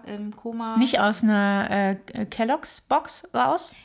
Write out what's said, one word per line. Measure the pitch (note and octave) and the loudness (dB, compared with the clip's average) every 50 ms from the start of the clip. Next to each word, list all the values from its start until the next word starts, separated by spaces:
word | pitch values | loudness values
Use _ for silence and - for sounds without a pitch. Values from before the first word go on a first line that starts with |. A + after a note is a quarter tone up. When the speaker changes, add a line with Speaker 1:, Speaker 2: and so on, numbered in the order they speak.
| - | -12
Speaker 1:
im | - G#3 G#3 G#3 G#3 G#3+ | -12 -10 -10 -10 -10 -10
Koma. | - - A#3 A3+ A3+ A3+ A3+ A3+ A3+ | -10 -10 -8 -8 -6 -6 -2 2 2
Speaker 2:
Nicht | B3+ B3+ - - | 2 4 4 4
aus | G3+ G#3 G#3+ - A#3 | 2 2 2 2 2
einer, | G#3+ G#3+ G3+ G3+ G3+ G3+ G3 G3 - G#3 G3+ G3 F#3+ G3 F#3+ - - - | 4 4 4 4 2 2 0 0 0 0 2 2 2 0 -2 -6 -10 -8
äh, | A3 G#3 | -8 -6
Kelloggs-Box | G#3 - - A3+ A#3 C#4+ D#4 - - - - - - C4 D#4 D#4 - - - - F#4 - | -6 -4 -2 0 0 0 -2 -4 -8 -14 -10 -4 0 0 0 0 -2 -8 -14 -12 -4 -2
raus, | B3 B3 C4+ D4+ F#4 - - - - - | 0 2 2 2 0 -2 -8 -16 -18 -20